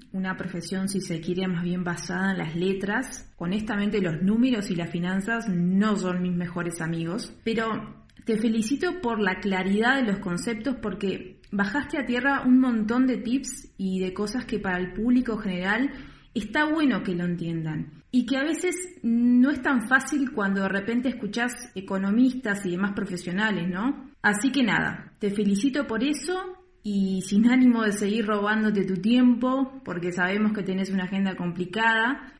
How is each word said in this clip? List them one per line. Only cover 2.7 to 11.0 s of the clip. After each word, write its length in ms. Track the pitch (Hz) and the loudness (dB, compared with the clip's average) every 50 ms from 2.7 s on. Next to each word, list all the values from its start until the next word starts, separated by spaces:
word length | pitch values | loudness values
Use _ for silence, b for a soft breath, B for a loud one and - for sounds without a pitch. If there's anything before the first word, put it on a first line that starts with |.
| 196 190 202 196 214 247 262 - - - - - - | 0 0 -2 -2 -2 -2 -4 -6 -10 -16 -18 -18 -12
honestamente 640 | - 175 175 196 214 214 226 214 202 202 208 202 208 | -8 -4 -2 -2 -2 -2 -2 -2 -2 0 0 0 0
los 220 | 185 170 160 156 185 | 0 0 0 0 2
números 480 | 196 220 233 254 262 247 208 196 - | 2 4 4 4 4 2 0 0 -2
y 60 | 180 | -2
las 140 | 170 165 165 | -4 -4 -4
finanzas 580 | - 170 175 180 190 196 190 233 233 226 226 196 | -4 -2 -2 0 -2 -2 -2 -2 -2 -2 -2 -2
no 480 | 180 175 175 180 190 196 214 220 208 | 0 0 2 2 4 4 4 4 2
son 260 | 185 - 185 180 180 180 | 0 0 -2 -2 -2 -2
mis 140 | 180 175 | -2 -2
mejores 440 | 175 175 170 - 175 175 175 170 - | -2 -4 -4 -4 -4 -4 -4 -4 -4
amigos, 560 | 165 160 165 165 165 165 175 247 - - - - - | -4 -4 -4 -4 -4 -4 -4 -6 -6 -10 -16 -8 -4
pero 640 | 226 220 226 226 226 214 - - - - - - - - - - | -2 -2 0 -2 -2 -4 -4 -6 -10 -16 -20 -20 -20 -20 -12 -2
te 140 | - 220 214 | -2 0 2
felicito 640 | 220 226 220 226 214 - 285 269 359 359 349 - - | 2 2 2 2 0 0 -2 0 0 -2 -2 -2 -4
por 180 | 233 226 214 | -2 0 0
la 200 | 208 185 185 - | 0 0 0 -2
claridad 560 | - 202 190 185 185 196 196 208 226 247 269 | -2 -2 -2 0 0 0 2 2 4 2 2
de 160 | 269 247 208 196 | 2 2 0 0
los 80 | 196 | -2
conceptos 560 | - 180 175 175 - 240 226 214 - 277 247 - | -2 -4 -4 -4 -4 -4 -6 -4 -4 -4 -6 -4
porque 600 | - 208 - - | -6 -8 -6 -4